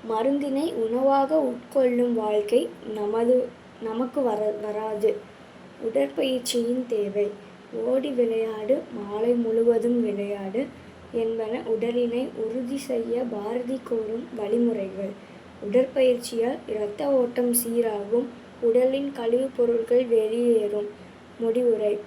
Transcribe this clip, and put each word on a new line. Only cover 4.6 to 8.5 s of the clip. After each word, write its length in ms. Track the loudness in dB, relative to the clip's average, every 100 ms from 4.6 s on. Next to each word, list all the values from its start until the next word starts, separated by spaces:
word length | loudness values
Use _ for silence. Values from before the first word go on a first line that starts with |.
வராது. 560 | -6 -4 -4 0 0 0 -10 -20 -20 -20 -20 -8
உடற்பயிற்சியின் 1040 | -2 0 0 0 -2 -2 -2 -2 0 -2 -2
தேவை. 400 | -2 0 0 -2 -4 -18 -20 -12 -6 0
"ஓடி 240 | 0 0
விளையாடு, 720 | 0 0 0 -2